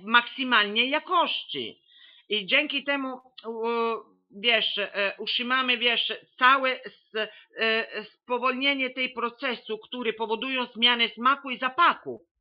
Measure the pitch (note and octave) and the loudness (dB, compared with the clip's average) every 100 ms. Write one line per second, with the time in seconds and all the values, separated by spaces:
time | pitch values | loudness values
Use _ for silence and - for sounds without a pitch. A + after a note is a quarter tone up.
0 | G3 A#3 A#3 - B3+ A#3 G3+ A3 B3+ D4+ | 0 2 2 -4 2 2 2 0 0 -2
1 | D4+ F4 D4 - - C#3 G#2+ - _ _ | 0 2 2 -2 -8 -10 -10 -12 _ _
2 | - _ - G#3+ F#3 C4+ D4+ C#4 C#4 C#4+ | -20 _ -6 -4 2 2 2 -2 -2 -4
3 | C4 B3+ - - A3 A3+ A3+ A#3 A#3 A3 | -4 -10 -16 -16 -10 -6 -2 0 -2 -4
4 | - _ _ G3 A#3 A3 - G#3 G3 G3 | -8 _ _ -4 2 2 2 -2 -4 -2
5 | G3 - G#3 - A#3+ C4 B3+ A#3+ A#3+ A3+ | -4 -4 -4 -4 0 0 2 2 2 0
6 | - G#3+ - - B3+ C4+ C4 B3 G3+ - | -2 -6 -12 2 6 6 2 -2 -8 -20
7 | _ A3 G#3+ - - - A3 A3+ - G3+ | _ -6 -6 -8 -14 -2 0 0 -2 -8
8 | G#3 _ - B3 B3+ B3+ C#4 C#4 B3+ C4 | -12 _ -6 -2 0 0 0 0 -2 -2
9 | B3+ A#3 A#3+ A#3 C#4 A3+ - G#3+ - B3 | -4 -4 -6 -4 -6 -6 -6 -10 -8 -6
10 | A#3 A3+ A3 A3 C4 C4 B3 G#3+ A#3+ A#3+ | -4 -2 -2 -2 -2 -4 -4 2 2 4
11 | A3+ A3 C4 C#4 C4+ A#3+ C4 C4 E4 - | 0 0 0 0 -2 -6 -4 2 2 2
12 | C#3 A2+ _ _ | -4 -12 _ _